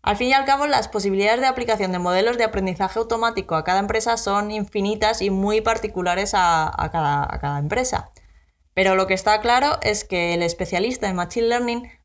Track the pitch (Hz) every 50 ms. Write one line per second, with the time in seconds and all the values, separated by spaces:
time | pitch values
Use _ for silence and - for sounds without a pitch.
0 | - 202 208 202 247 254 269 277 269 277 277 277 285 294 277 240 208 - - 214
1 | 190 202 190 190 202 214 226 247 262 262 254 254 240 233 220 202 196 185 185 180
2 | 175 180 180 185 208 233 240 233 226 220 - 196 190 190 180 - 196 185 - 220
3 | 226 226 233 226 226 233 226 202 190 - 165 160 160 180 185 196 208 202 226 226
4 | 220 233 226 233 - 202 196 202 208 208 214 214 202 - - 208 196 202 214 208
5 | 214 214 226 - 190 202 190 190 196 208 214 220 214 - - - - 208 - 185
6 | 180 180 175 185 202 208 - 196 180 170 170 160 156 - - - - 156 - 165
7 | 156 143 143 143 143 - - - - 143 143 143 147 151 - 247 254 247 - -
8 | - - _ - _ _ _ _ _ _ _ _ _ _ _ 185 190 190 190 190
9 | 190 185 190 190 - 214 214 214 214 233 240 254 277 294 302 - - 214 208 208
10 | - - 190 175 170 170 170 170 175 170 170 - 190 175 - 175 202 240 254 -
11 | 220 196 185 180 175 170 - 240 233 226 240 240 247 240 233 240 247 - - _